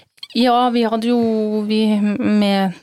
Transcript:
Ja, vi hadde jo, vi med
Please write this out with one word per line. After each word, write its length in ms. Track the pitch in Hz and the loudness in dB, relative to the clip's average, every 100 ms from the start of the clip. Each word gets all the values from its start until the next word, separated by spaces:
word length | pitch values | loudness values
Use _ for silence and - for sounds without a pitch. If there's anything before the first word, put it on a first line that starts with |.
| _ _ - | _ _ -8
Ja, 360 | 233 247 240 254 | 0 2 2 2
vi 120 | 240 | 0
hadde 200 | 226 226 233 | 0 -2 0
jo, 540 | 240 226 220 214 214 | 0 0 -2 -2 -4
vi 360 | 208 214 220 208 | -2 0 0 0
med 760 | 208 202 208 214 202 196 190 175 | 0 -2 0 0 2 0 -2 -4